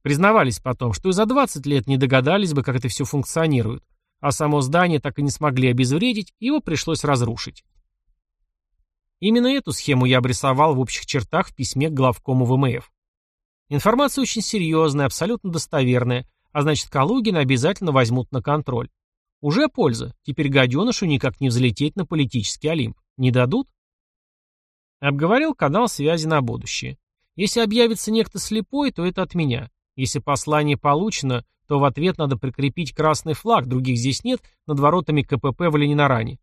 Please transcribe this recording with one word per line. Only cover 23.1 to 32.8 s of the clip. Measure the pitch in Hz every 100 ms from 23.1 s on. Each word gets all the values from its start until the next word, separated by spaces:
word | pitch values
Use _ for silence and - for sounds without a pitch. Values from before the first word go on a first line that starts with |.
| -
Не | 127
дадут? | 123 123 214 277 _ _ _ _ _ _ _ _ _ _ _ _ _
Обговорил | 143 143 160 247 311 -
канал | 147 175 240
связи | - 143 170 156
на | 156
будущее. | 120 117 110 - 127 135 _ _ _ -
Если | 196 233
объявится | 220 226 233 226 -
некто | 220 214 185
слепой, | - 214 196 277 285
то | - 175
это | 180
от | 185 170
меня. | 147 120 120 _ _ -
Если | 131 143
послание | - 139 - 151 147 143
получено, | 147 143 214 - 135 120 - _ _
то | 147
в | 143
ответ | 143 180 175
надо | 143 127
прикрепить | 131 127 139 -